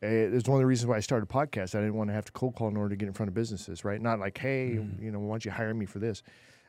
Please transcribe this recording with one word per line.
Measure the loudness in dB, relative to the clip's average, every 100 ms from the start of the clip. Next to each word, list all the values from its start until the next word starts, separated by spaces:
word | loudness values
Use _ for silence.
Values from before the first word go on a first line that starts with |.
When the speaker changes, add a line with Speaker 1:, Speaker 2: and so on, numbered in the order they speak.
Speaker 1:
uh, | 2
is | 4 4 4 4
one | 6
of |
the | 6
reasons | 6 4
why | 2
I |
started | 2 0 2
a |
podcast. | 0 0 -2 -2
I | 0
didn't | 0
wanna | 0 0
have | -2
to | -4
cold | -4 -4 0
call | -2
in | 0
order | -2
to | -2
get | -4
in |
front | -4 -2
of |
businesses, | -2 -2 -4 -8 -6
right? | -4 -2
Not | 0 0
like, | -2 -4
"Hey, | -2 -2 -2 -2
Speaker 2:
Mm. | -4 -6
Speaker 1:
you | -6
know, | -6
why | -4
don't | -4
you | -6
hire | -4 -2
me | -2 -4
for | -4
this?" | -4 -4 -10 -20 -20 -20